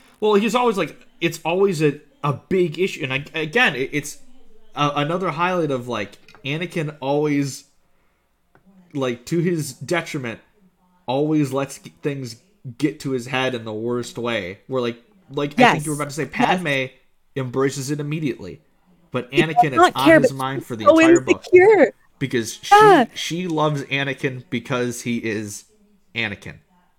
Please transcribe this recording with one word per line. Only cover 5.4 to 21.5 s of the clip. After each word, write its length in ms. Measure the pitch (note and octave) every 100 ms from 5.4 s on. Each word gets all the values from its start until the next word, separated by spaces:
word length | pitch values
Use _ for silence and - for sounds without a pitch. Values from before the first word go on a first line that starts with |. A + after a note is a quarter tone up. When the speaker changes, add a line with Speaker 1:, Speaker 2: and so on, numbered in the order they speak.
| F3 F3+ D3+
Speaker 1:
of, 180 | C3 A#2+
like, 300 | A2+ G#2 - - -
Anakin 500 | C3+ D3+ F3 F3 D3+ D3+
always, 640 | C3+ D3 D3+ C#3+ C#3 C3 - _ _ _ _ _ _ _ _ _ _ _ _
like, 340 | C#3+ B2+ A#2 -
to 120 | E3+
his 340 | E3+ E3+ C#3+
detriment, 680 | - B2+ F3 E3 D3+ A#2+ G#2+ _ _ _ _ _ _ -
always 460 | C3+ D3+ D#3 C#3
lets 260 | C3+ C#3 -
g-, 160 | - -
things 340 | D3 C#3+ B2 A2+ _ _ C3+ A#2
get 220 | D3 -
to 100 | C#3+
his 160 | C3 A#2
head 280 | C3+ C3
in 100 | B2
the 80 | A2+
worst 460 | G#2+ A#2 A#2+ A#2 -
way. 420 | A#2 A2+ F2+ G2 -
Where, 160 | C3
like, 200 | A#2+ A#2+ _ _ -
like, 280 | C#3 C#3+ -
I 140 | A#3+
think 140 | D#3+ D3+
you 40 |
were 40 | D3
Speaker 2:
Yes. 40 |
Speaker 1:
about 100 | C#3+
to 40 |
say, 80 | D3
Speaker 2:
Yes. 60 | C3+
Speaker 1:
Padme 540 | - D#3 F3+ E3 C#3 B2+ - _ _ _ -
embraces 540 | B2+ B2 C#3 C#3 C3
it 100 | D3
immediately. 600 | D3 D#3 D3+ - F#2 - _ _ _ _ _
But 180 | B2+ A#2+
Speaker 2:
He 100 | C#3
does 80 | D#3
Speaker 1:
Anakin, 100 | D#3+ D#3+
it's 100 | D#4+
Speaker 2:
not 160 | F4 -
Speaker 1:
on 80 |
Speaker 2:
care, 160 | C3+ -
Speaker 1:
his 100 | -
Speaker 2:
but 40 | C3+
Speaker 1:
mind 240 | C3 C3+
Speaker 2:
he's 80 | -
Speaker 1:
for 80 | A#2+
the 80 |
Speaker 2:
so 140 | - D#4+
Speaker 1:
entire 220 | D#4+ E4+
book. 220 | - -
Speaker 2:
insecure. 480 | -